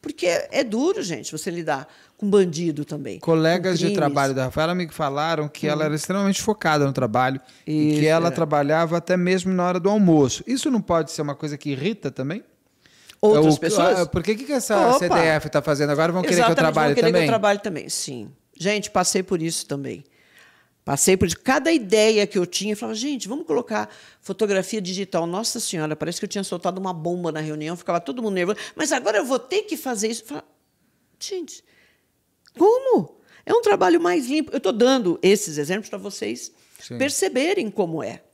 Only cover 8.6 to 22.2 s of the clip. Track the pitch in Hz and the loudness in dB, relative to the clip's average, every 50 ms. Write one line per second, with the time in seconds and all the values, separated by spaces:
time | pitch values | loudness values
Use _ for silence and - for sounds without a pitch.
8.6 | 143 143 156 160 170 160 170 170 165 - 180 180 175 180 185 185 180 190 185 180 | 2 2 2 2 2 2 0 -2 0 0 0 2 2 2 2 0 0 -2 0 0
9.6 | 175 180 180 185 170 196 208 220 202 175 160 151 139 123 - - - - 247 269 | 0 0 0 0 0 2 4 4 6 6 8 6 6 4 2 -6 -4 -4 -4 -2
10.6 | - 311 254 220 - - 175 165 156 143 - - 151 147 139 - - 151 147 139 | 0 0 0 0 0 2 0 0 0 -2 -6 -6 -6 -6 -6 -8 -8 -8 -8 -8
11.6 | - 151 139 127 143 202 226 214 - 135 - - 131 143 175 233 - _ _ _ | -6 -6 -6 -2 -2 -4 -4 -4 -8 -8 -6 -6 -6 -6 -6 -8 -12 _ _ _
12.6 | _ _ _ _ _ _ _ _ _ - - _ - 208 214 196 156 156 151 - | _ _ _ _ _ _ _ _ _ -20 -6 _ 4 6 6 8 6 6 4 4
13.6 | - 165 208 196 170 185 170 180 175 - - 180 165 196 220 214 269 254 294 254 | 2 0 2 4 4 4 4 2 2 0 -2 -2 0 0 -2 -2 -2 -2 -2 -2
14.6 | - - 220 196 - 233 254 - 180 175 - - 165 160 156 151 143 151 - 151 | 0 0 2 4 4 4 4 4 2 2 2 4 4 4 2 2 -2 0 -2 -2
15.6 | 139 165 147 139 147 143 147 143 160 170 170 185 180 - 175 175 240 - 165 180 | 0 0 0 0 2 0 2 2 2 2 0 0 0 2 2 4 4 4 4 4
16.6 | 165 160 147 156 151 147 143 170 - - 175 175 160 147 226 220 202 208 208 202 | 2 2 2 2 2 4 4 4 2 4 4 4 2 2 2 2 2 2 0 0
17.6 | - 214 170 139 - - - - - - 131 120 104 127 131 _ _ _ _ _ | -2 -8 -8 -8 -8 -8 -8 -8 -8 -8 -10 -12 -12 -14 -18 _ _ _ _ _
18.6 | 160 196 208 208 196 - - 190 185 - - 196 185 - 190 170 160 165 160 - | -4 -2 -2 -2 -4 -2 -2 0 0 2 0 -2 -2 -2 -2 -2 -2 -4 -4 -6
19.6 | - - 147 139 139 127 101 87 - _ _ _ _ _ _ - - _ _ _ | -6 -8 -8 -8 -8 -10 -10 -12 -16 _ _ _ _ _ _ -20 -20 _ _ _
20.6 | _ _ _ _ _ - 139 139 - - 190 185 208 175 - - _ - 262 302 | _ _ _ _ _ -4 -2 0 4 4 4 4 2 -2 -2 -4 _ 0 0 2
21.6 | 262 330 330 294 220 185 240 220 214 220 220 208 | 2 2 0 0 2 2 4 4 6 6 4 2